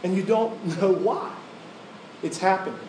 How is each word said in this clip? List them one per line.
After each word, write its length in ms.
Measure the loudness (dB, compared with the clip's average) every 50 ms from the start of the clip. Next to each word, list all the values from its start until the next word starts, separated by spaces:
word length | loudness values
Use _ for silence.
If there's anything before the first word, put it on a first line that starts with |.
| 0
and 120 | 2 2
you 80 | 2 4
don't 400 | 4 4 4 4 2 -2 -4 -4
<laughs> 160 | -4 0 2
know 100 | 4 4
why 420 | 4 6 4 2 2 0 -4 -8 -10 -12 -14 -16 -18 -18 -18 -18 -18 -18 -18 -18 -18 -18 -18 -18 -12 -6
it's 160 | -6 -4 -4 2
happening. 420 | 4 4 4 4 0 -4 -8 -8 -12